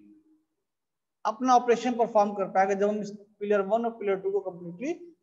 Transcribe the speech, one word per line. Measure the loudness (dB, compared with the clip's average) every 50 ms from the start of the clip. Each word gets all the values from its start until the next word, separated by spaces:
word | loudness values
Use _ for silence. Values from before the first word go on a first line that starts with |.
| -20 -20 -20 _ _ _ _ _ _ _ _ _ _ _ _ _ _ _ _ _ _ _ _ _ -6
अपना | -6 -6 -2 2 4 4
operation | 4 6 4 2 2 0 -2 0
perform | 0 0 2 4 4 2 2 0
कर | -4 -4
पाएगा | 0 2 2 2 2 2
जब | 2 0 0
हम | 0 -2
इस | -6 -8
पिलर | -12 -14 -18 -20 _ _ -2 0 0 0
वन | 2 2 0 0 0
और | -2
पिलर | -6 -4 -2 -2 -2
टू | -2 -2 -2
को | -2 -2
कंप्लीटली, | -2 -4 -8 -10 -12 -14 -12 -8 -6 -6 -6 -8 -10 -18 -20 _